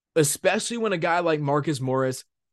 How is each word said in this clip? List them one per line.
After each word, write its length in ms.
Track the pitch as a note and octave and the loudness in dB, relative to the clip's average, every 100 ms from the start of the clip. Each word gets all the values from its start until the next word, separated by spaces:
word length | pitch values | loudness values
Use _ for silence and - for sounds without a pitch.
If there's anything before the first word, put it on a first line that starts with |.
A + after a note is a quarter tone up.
| _ E3 | _ 2
especially 640 | D3 - F3+ G#3 - A#3 | 2 2 0 0 -2 -4
when 160 | A3 | -2
a 40 | F3+ | 0
guy 220 | E3+ E3+ | 0 0
like 200 | E3+ D3+ | 2 0
Marcus 400 | C#3+ D3 D3 C3 | 2 0 0 -2
Morris 460 | C3 C3 C3 B2+ - _ _ | -2 0 0 -4 -10 _ _